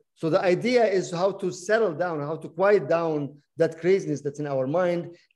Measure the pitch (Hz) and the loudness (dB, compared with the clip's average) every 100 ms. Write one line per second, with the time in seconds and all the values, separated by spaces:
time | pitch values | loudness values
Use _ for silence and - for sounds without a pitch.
0 | _ _ 160 - 190 175 220 240 214 190 | _ _ 0 2 2 2 2 2 4 2
1 | 147 170 196 190 185 - - 220 208 151 | -2 -2 -2 -2 -6 -6 -2 0 0 -2
2 | 175 156 143 156 147 - 196 202 139 165 | -4 -4 -6 -8 -8 0 4 4 4 0
3 | 165 151 139 - _ - 160 160 175 190 | 0 -2 -4 -10 _ 0 0 0 0 2
4 | 156 143 143 143 147 135 131 170 175 175 | 0 -4 -6 -6 -4 -2 0 0 0 0
5 | 170 - _ | -6 -14 _